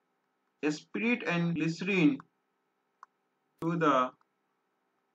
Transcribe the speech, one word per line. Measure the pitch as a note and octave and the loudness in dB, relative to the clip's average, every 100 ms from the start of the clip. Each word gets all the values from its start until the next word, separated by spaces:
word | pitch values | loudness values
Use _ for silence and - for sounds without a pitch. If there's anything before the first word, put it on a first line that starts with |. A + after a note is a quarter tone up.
| _ _ _ _ _ - | _ _ _ _ _ -6
spirit | D3+ D3+ - G3+ A3+ B3 - | -4 -4 -8 -4 -2 -2 0
and | E3+ E3+ | -2 0
glycerin | D#3 E3 E3 F#3+ F#3+ D3 C3 - _ _ _ _ _ _ _ - _ _ _ _ - | 0 -2 -4 -2 4 4 2 -8 _ _ _ _ _ _ _ -20 _ _ _ _ -10
to | E3 E3+ | -6 0
the | D3+ C3 B2+ - _ _ _ _ _ _ _ _ _ | 2 2 0 -6 _ _ _ _ _ _ _ _ _